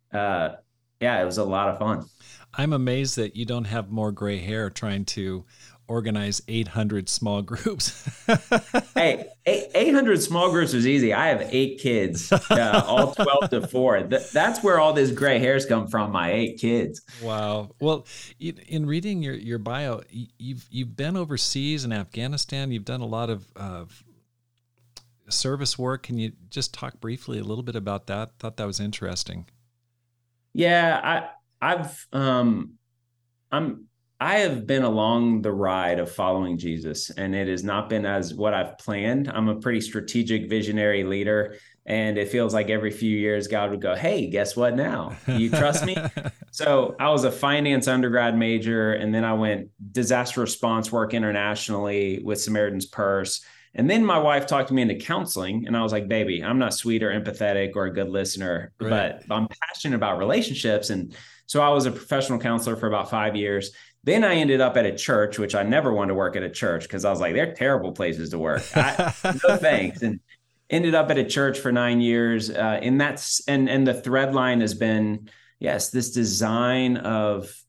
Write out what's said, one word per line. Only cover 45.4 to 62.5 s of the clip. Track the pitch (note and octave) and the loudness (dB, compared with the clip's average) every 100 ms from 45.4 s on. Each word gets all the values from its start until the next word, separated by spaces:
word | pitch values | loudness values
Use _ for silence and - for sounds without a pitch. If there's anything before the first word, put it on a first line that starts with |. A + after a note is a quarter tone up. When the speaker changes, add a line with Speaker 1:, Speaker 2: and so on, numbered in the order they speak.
| A#2 | 2
Speaker 1:
trust | D3+ D3 D#3+ E3 | 2 2 0 -2
me?" | F3+ | -2
Speaker 2:
<laughs> | D#3 - C#3 - - | -4 -6 -10 -12 -16
Speaker 1:
So | - D3+ C#3 A#2+ - | -4 2 4 2 0
I | C#3+ | 2
was | D3+ | 4
a | B2+ | 2
finance | - C#3 D3 D3 C3+ A#2 | 2 2 2 4 2 4
undergrad | B2+ B2+ A#2+ A#2+ A2+ | 2 4 4 4 4
major, | A2+ A2+ A2 A2+ A2 | 2 2 0 2 2
and | G#2+ G#2+ | 2 0
then | A2 | 0
I | A2+ | 2
went | A2 G#2+ G2+ G2 _ G2+ | 2 2 0 -4 _ -8
disaster | B2+ A#2 B2 A#2+ B2+ | -2 2 2 0 -2
response | A2+ - A#2 A2+ G#2+ | -2 0 0 0 0
work | A#2 A2 | -2 0
internationally | A#2 G#2+ G2+ G#2 G#2 - G#2 G#2 G2+ G2 F#2+ | 0 0 0 0 -2 -4 -2 -2 0 0 -2
with | - G2+ | -4 -4
Samaritan's | G#2+ G#2+ G#2 F#2+ F#2 | 0 0 2 0 -6
Purse. | - G2+ G2 F#2+ - - - _ | -2 0 0 -2 -6 -10 -20 _
And | - C3 | 0 2
then | A3 | 4
my | G#3+ E3 | 4 4
wife | D3+ C#3+ C#3+ | 4 2 2
talked | C#3+ C3 | 0 2
me | C3 | 2
into | A2+ F#2+ | 2 0
counseling, | - E3+ - F#2+ F#2 G#2+ A2+ | -4 -4 -4 -4 -4 -4 -2
and | A#2 | 0
I | |
was | A2 | 0
like, | G#2 G2+ | -2 0
"Baby, | A2+ G2 E2+ | 0 0 -2
I'm | E2+ C3 | 0 0
not | A#2+ | 0
sweet | - A#2 A2+ | -2 0 0
or | G#2+ | 0
empathetic | G#2 G#2+ - G#2 G2 G2 | -2 -4 -2 0 0 -2
or | G2+ F#2+ | -2 -4
a | |
good | F#2 F#2 | -2 -2
listener, | G2 F#2 F#2+ F#2 E2+ - - | -2 -4 -4 -4 -4 -6 -8
Speaker 2:
Right. | A2 G#2+ F#2 - - | -2 0 0 -4 -4
Speaker 1:
but | |
I'm | G#2+ A2 - | -2 -2 -4
passionate | E3 - D3+ A#2+ | -10 -6 -2 0
about | G#2 F2+ | 0 0
relationships." | G2+ G#3 A3+ C3+ A2+ G#2 - | 2 0 0 -2 0 0 0
And | G2 F2 - - - - | -4 -6 -12 -20 -20 -4
so | C#3+ | 2
I | D3 | 4
was | C#3+ B2+ | 4 2
a | |
professional | - - C#3 C3 A#2+ | -2 -2 -2 0 -2
counselor | A#2+ | 0